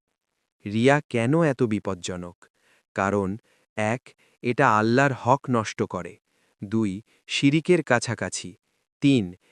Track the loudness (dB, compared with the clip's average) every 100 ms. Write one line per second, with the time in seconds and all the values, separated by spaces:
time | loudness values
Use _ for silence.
0 | _ _ _ _ _ _ -6 0 2 2
1 | 0 -2 0 2 2 0 -2 -2 -4 -8
2 | -8 -10 -12 -16 _ _ _ _ _ -4
3 | 0 0 -2 -6 _ _ _ -4 -4 -4
4 | -8 _ _ _ -4 2 4 4 4 4
5 | 2 0 0 0 2 -2 -2 -4 -6 -6
6 | -12 -18 _ _ _ -18 -6 -2 -2 -6
7 | -12 _ -10 0 2 2 2 0 2 0
8 | 0 -6 -8 -10 -12 -18 _ _ _ _
9 | 2 4 2 -8 _